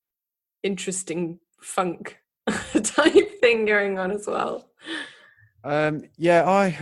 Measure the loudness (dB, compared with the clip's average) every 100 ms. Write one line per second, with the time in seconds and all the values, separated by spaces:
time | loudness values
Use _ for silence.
0 | _ _ _ _ _ _ -6 -6 -6 -8
1 | -6 -6 -6 -8 _ _ -8 -4 -4 -4
2 | -12 -18 _ _ -6 -6 -2 -2 0 2
3 | 4 6 4 4 2 4 2 2 0 -2
4 | -4 -4 -4 -4 -4 -6 -12 _ -12 -12
5 | -12 -18 -20 _ _ _ -4 -2 -2 -2
6 | -8 -2 4 4 4 4 2 -2